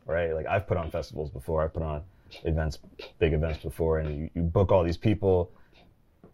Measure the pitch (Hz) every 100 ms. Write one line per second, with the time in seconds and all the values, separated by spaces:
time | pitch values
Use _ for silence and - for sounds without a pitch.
0 | - 82 85 78 67 98 - 90 80 85
1 | 76 76 76 - - 80 78 - 80 73
2 | - - - - 80 80 78 - - -
3 | - - 82 78 80 78 80 - 82 80
4 | 78 73 78 87 85 104 95 95 85 82
5 | 113 101 98 92 87 - - - - _
6 | _ _ -